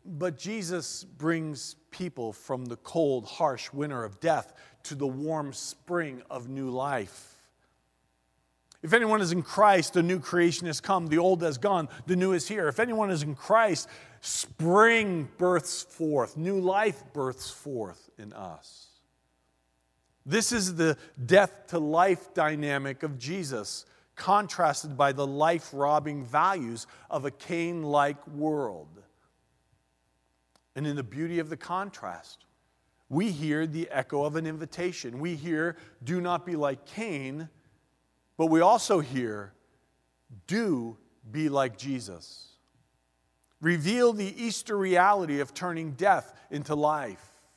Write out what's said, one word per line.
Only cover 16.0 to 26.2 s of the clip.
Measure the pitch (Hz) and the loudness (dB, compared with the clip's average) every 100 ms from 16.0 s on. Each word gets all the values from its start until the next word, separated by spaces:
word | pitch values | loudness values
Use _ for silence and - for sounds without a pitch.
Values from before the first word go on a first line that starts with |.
| 160 143 113 147 | 0 0 0 -2
new | 170 196 | -2 0
life | 180 190 220 160 - | 0 2 0 -2 -10
births | 147 131 123 - | -6 -6 -6 -12
forth | - 147 127 101 85 _ - | -12 -10 -8 -8 -10 _ -20
in | 104 | -18
us. | - 95 78 - - - _ _ _ _ _ _ _ _ _ _ _ _ _ 135 | -14 -14 -14 -20 -20 -20 _ _ _ _ _ _ _ _ _ _ _ _ _ -2
This | 196 226 | 0 0
is | 240 185 | 0 -2
the | 165 160 147 - - | 2 2 2 -4 -10
death | 120 180 190 - - | 4 6 6 -2 -6
to | 170 | -4
life | 151 160 190 180 - | 0 4 4 2 -2
dynamic | - 156 151 147 139 139 135 | 0 0 0 -2 -2 -4 -6
of | 160 135 | -8 -8
Jesus, | 123 190 156 123 101 - - _ _ - | -8 -6 -6 -6 -8 -10 -14 _ _ -8
contrasted | - 202 202 - 165 143 156 135 | 2 2 2 0 2 2 -6 2
by | 139 | 2
the | 135 139 | 2 -4
life-robbing | 139 156 170 - 139 143 151 147 143 | 2 2 2 -4 0 2 2 0 -8